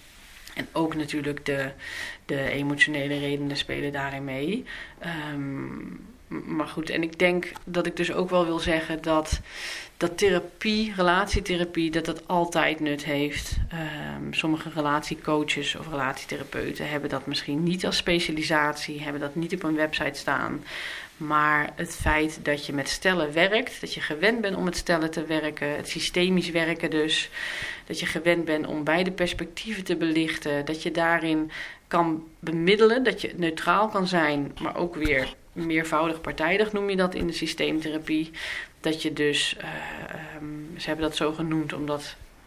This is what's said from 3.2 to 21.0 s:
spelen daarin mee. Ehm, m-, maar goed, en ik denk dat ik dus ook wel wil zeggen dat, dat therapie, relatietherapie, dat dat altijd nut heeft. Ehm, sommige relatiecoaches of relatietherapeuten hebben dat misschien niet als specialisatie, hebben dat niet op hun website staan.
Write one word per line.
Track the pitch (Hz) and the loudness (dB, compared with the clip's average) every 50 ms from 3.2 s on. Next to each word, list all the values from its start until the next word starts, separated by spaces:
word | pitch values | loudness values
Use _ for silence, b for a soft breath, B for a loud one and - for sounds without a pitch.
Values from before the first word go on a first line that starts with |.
| 143 143 143 143 143 143 143 | 0 -2 -2 0 -2 -2 -2
spelen | 143 - - 135 139 143 143 | -4 -4 -4 -4 -4 -4 -4
daarin | 143 139 139 139 139 135 139 | -2 -2 -4 -4 -4 -6 -6
mee. | 139 131 135 143 160 202 254 - B B B B B B B | -6 -4 -2 -2 -2 -2 -2 -4 B B B B B B B
Ehm, | - 175 170 156 147 151 147 143 139 139 139 139 131 131 135 | -8 -8 -6 -6 -6 -6 -6 -6 -4 -4 -6 -6 -6 -8 -8
m-, | - - - - - - - - - - - 165 151 - - 165 | -10 -10 -12 -12 -14 -16 -18 -20 -20 -14 -10 -10 -8 -6 -4 -2
maar | 156 147 | -4 -4
goed, | 147 - 170 151 - | -4 -4 -6 -4 -2
en | - - 165 | -2 -2 -2
ik | 165 165 - | -2 2 4
denk | 185 180 180 180 175 - - - - | 4 4 4 2 0 -4 -10 -12 -8
dat | 185 175 175 170 | -4 -2 0 0
ik | 175 170 | 0 0
dus | - 175 175 - | -2 -2 0 0
ook | 180 180 180 | 0 2 4
wel | 175 180 175 | 4 4 4
wil | 165 165 160 | 4 2 0
zeggen | 151 170 160 160 160 - 165 156 | 2 2 2 0 0 -2 -4 -2
dat, | - 160 160 156 156 - - - B B B B B B B B B B B | 2 4 4 4 4 2 -2 -4 B B B B B B B B B B B
dat | - 170 175 175 | -2 -2 0 2
therapie, | - 208 196 180 175 - - - - - 220 214 214 220 214 202 | 4 4 6 6 4 2 -2 -8 -4 0 0 2 2 0 0 2
relatietherapie, | 190 180 175 175 185 208 202 - - - - 180 170 175 170 - 165 165 160 | 4 4 6 6 4 4 2 2 0 2 2 0 0 0 0 0 0 0 2
dat | 156 165 160 | 2 0 0
dat | 165 156 - - | -2 -4 -4 -2
altijd | - 185 175 170 170 - 165 151 147 156 156 | 0 2 2 2 2 2 2 2 2 2 0
nut | 151 151 147 143 - | 0 -2 -2 -2 -2
heeft. | 160 143 143 147 147 - - - - - - - - | -2 0 0 0 0 -2 -4 -4 -2 0 0 0 0
Ehm, | 170 165 160 156 151 147 147 147 147 143 143 147 | -2 -6 -6 -6 -6 -8 -8 -8 -6 -6 -6 -4
sommige | 147 - - 160 156 156 - 165 156 | -2 0 2 2 2 0 -2 -4 -2
relatiecoaches | 160 147 147 143 151 151 - 156 151 - - 156 151 151 147 - 143 143 - - | 0 2 2 2 2 0 -2 -6 -4 0 2 2 2 2 2 0 -2 -2 -2 -4
of | 160 156 160 | -4 -6 -6
relatietherapeuten | 156 139 131 131 139 - - - 151 143 139 147 - - 120 143 147 - 151 147 | -4 -2 -2 -2 -2 -4 -6 -8 -8 -8 -8 -6 -6 -4 -4 -4 -4 -4 -4 -4
hebben | 151 147 147 147 | -4 -2 -2 -2
dat | 143 135 - | -4 -4 -4
misschien | 143 139 - - - 143 151 170 | -4 -4 -4 -2 -2 0 0 2
niet | 170 180 185 - | 2 0 0 0
als | 185 - | 0 0
specialisatie, | - - 190 175 170 170 - 156 156 156 151 160 151 147 147 147 - - - 151 147 | 0 2 2 2 2 2 0 -2 -2 0 2 2 4 4 2 0 -2 -6 -6 -6 -6
hebben | 151 147 143 143 | -6 -6 -6 -4
dat | 147 143 143 | -4 -4 -2
niet | 170 170 170 180 | -2 -2 -2 -2
op | 170 | -2
hun | - 156 156 | 0 0 2
website | 151 156 156 151 - 156 139 143 - | 2 2 2 0 0 -2 -2 -4 -4
staan. | - 151 139 127 120 113 131 147 147 B B B B B B B | -2 0 0 0 0 -2 -4 -6 -8 B B B B B B B